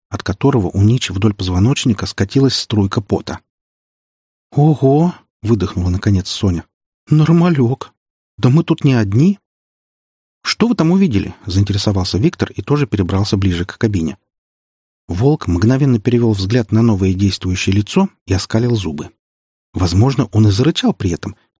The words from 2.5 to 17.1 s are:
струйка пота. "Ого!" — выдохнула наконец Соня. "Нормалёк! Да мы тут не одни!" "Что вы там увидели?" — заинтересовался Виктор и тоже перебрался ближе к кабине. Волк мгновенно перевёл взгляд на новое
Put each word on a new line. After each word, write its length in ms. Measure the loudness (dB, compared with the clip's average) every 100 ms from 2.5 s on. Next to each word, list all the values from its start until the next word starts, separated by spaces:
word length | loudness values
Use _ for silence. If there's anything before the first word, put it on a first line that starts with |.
| -2
струйка 440 | -4 -2 0 -2
пота. 400 | -4 -6 -6 -14 _ _ _ _ _ _ _ _ _ _ _
"Ого!" — 600 | 0 2 4 2 2 0 -2 _ _
выдохнула 480 | -2 0 0 -2 -2
наконец 380 | -2 0 0 -2
Соня. 360 | -4 -2 -2 -8 _ _ _ _
"Нормалёк! 840 | 2 4 4 2 2 0 -2 -10 _ _ _ _ -2
Да 120 | 2
мы 120 | 2
тут 220 | 2 0
не 100 | 2
одни!" 460 | 2 2 2 2 0 _ _ _ _ _ _ _ _ _ _
"Что 260 | -8 -2 0
вы 80 | 2
там 160 | 2
увидели?" — 420 | 2 2 0 -4 -10 -4
заинтересовался 720 | -2 0 0 0 -2 -2 0
Виктор 340 | -2 -2 -6
и 100 | -6
тоже 240 | -4 -2 0
перебрался 500 | -2 0 -2 0 0
ближе 280 | 0 -2
к 120 | -6 -2
кабине. 380 | -2 0 -4 -6 _ _ _ _ _ _ _ _ -10
Волк 400 | 0 0 0 0
мгновенно 500 | 0 2 2 2 0
перевёл 340 | 0 2 2
взгляд 380 | 0 0 -2 0
на 120 | 2
новое 320 | 2 2 0